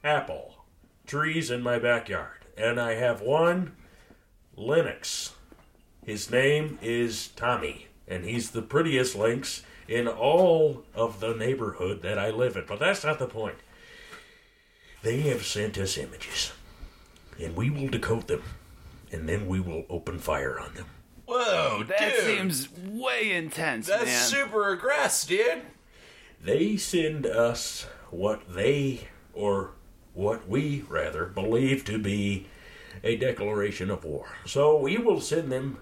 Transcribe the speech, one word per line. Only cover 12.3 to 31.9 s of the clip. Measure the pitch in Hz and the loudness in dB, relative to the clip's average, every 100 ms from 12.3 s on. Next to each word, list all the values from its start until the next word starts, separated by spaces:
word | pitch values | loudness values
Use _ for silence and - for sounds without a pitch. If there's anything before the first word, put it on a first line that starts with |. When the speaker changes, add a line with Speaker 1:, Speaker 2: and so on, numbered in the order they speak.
Speaker 1:
live | 110 123 98 | 0 0 -2
in. | - | -8
But | 104 | -2
that's | 160 196 | 0 0
not | 151 151 | -2 -2
the | 131 | -4
point. | 110 107 - - - - - - - - - _ _ _ _ - - | -4 -8 -8 -20 -20 -20 -20 -20 -20 -20 -20 _ _ _ _ -20 -6
They | 107 127 | -2 0
have | 147 120 - | 2 0 -2
sent | 104 104 98 | -2 -2 -2
us | 95 - | -2 -4
images, | - - - - - - - - - - - - - - | -6 -12 -8 -4 -4 -6 -20 -16 -18 -18 -20 -20 -20 -12
and | 82 82 | -8 -2
we | 123 | -2
will | 147 135 | -2 -4
decode | 120 - 113 - | -4 -2 -2 -2
them, | - - - - - - - - | -4 -4 -14 -18 -20 -20 -20 -12
and | 82 80 | -8 -2
then | 101 98 | -2 0
we | 92 | -2
will | 90 80 80 | -2 -6 -6
open | 85 - 85 | -8 -6 -6
fire | 80 71 67 64 | -2 -2 -2 -6
on | - | -10
them. | - - - - - - | -12 -16 -18 -20 -20 -4
Speaker 2:
Whoa, | 247 233 180 147 - | 0 2 2 2 0
Speaker 3:
That | - 196 214 247 | 0 2 2 2
Speaker 2:
dude. | 220 | 2
Speaker 3:
seems | 208 190 139 - 170 | 2 0 -2 -6 -10
way | 185 220 254 247 220 | -10 -4 -2 0 0
intense, | 180 160 - 160 117 110 | 0 -2 -2 -2 -2 0
Speaker 2:
That's | 208 233 | 2 4
Speaker 3:
man. | 123 120 | 4 4
Speaker 2:
super | - 202 214 202 | 2 2 2 2
aggressive, | 180 254 294 262 - 156 | 2 2 2 2 0 0
dude. | 185 226 330 - - - - - - - - | 4 4 2 -6 -20 -20 -20 -20 -20 -20 -12
Speaker 1:
They | 82 127 202 208 | 0 2 4 0
send | - 175 156 156 123 | 0 0 0 0 0
us | 113 117 117 - - - - - | 2 2 2 -6 -8 -12 -16 -14
what | 85 101 107 - 90 | -2 -2 -2 -6 0
they, | 113 143 139 127 - - - | 2 4 0 -2 -10 -20 -18
or | 87 101 98 95 - - - - - | -2 0 0 -2 -12 -20 -20 -16 -4
what | 101 117 92 | -2 -2 -2
we, | 120 151 139 - | 0 0 -2 -2
rather, | 78 78 76 87 | -2 -2 -4 -4
believe | 95 101 113 131 135 | -2 0 2 4 2
to | - | 0